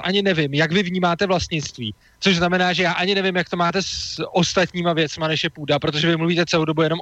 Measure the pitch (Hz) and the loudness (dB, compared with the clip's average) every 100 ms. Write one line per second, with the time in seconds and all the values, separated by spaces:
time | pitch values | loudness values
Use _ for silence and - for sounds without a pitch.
0 | 175 202 196 160 143 143 156 185 180 185 | -2 0 2 2 0 2 2 2 0 0
1 | 175 165 196 180 - 156 139 - 110 - | 0 2 2 0 0 -4 -6 -8 -10 -10
2 | _ - 196 170 175 185 180 175 175 175 | _ -2 2 2 2 2 0 2 0 0
3 | 185 196 190 180 - 180 170 190 180 - | 0 0 0 0 -2 0 0 0 -4 -8
4 | - - - 185 170 190 175 180 170 160 | -10 -8 -2 0 2 2 0 0 0 0
5 | 151 - 160 151 165 - 143 143 - 147 | -2 -2 -4 -2 -4 -6 -2 0 0 0
6 | 170 165 170 170 165 165 156 156 156 170 | 0 0 0 0 0 0 0 2 0 0